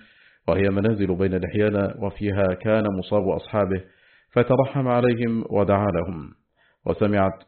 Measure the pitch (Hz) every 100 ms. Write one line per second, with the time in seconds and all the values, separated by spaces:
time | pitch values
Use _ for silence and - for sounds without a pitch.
0 | - _ _ _ - 85 98 98 110 107
1 | 95 90 98 92 87 104 104 101 98 -
2 | 101 - 104 98 95 92 110 110 104 95
3 | - 104 95 82 - 107 95 95 92 _
4 | _ _ _ 123 120 127 131 139 127 123
5 | 123 120 117 113 107 104 98 98 104 85
6 | 85 85 67 - _ _ _ _ - -
7 | 104 104 95 -